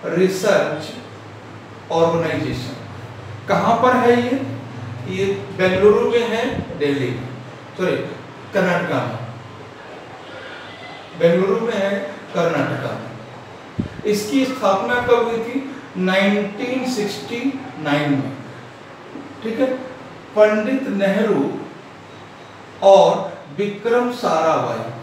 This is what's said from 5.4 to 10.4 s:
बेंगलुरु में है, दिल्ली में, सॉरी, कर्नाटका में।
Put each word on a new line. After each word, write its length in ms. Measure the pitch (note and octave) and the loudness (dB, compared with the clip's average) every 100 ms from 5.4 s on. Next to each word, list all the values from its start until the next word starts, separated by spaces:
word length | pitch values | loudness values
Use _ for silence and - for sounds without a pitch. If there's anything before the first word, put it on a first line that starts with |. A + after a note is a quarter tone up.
| - - | -6 2
बेंगलुरु 520 | F#3 F#3+ G#3 A3+ A#3+ | 2 6 8 8 4
में 180 | A#3 A#3 | 2 2
है, 320 | A3+ B3 - - D#3 | 0 -2 -4 -6 -2
दिल्ली 300 | C#3+ C3+ B2 | 0 2 0
में, 200 | B2 - - - - - - | -4 -8 -10 -14 -16 -14 -2
सॉरी, 180 | F3+ - - - - - - | 0 0 -4 -10 -14 -16 -2
कर्नाटका 420 | G3+ F3+ E3+ - - | 2 2 2 0 -2
में। 220 | - A2+ - - - - - - - - - - - - | -2 -6 -10 -12 -16 -16 -16 -16 -16 -16 -16 -16 -16 -14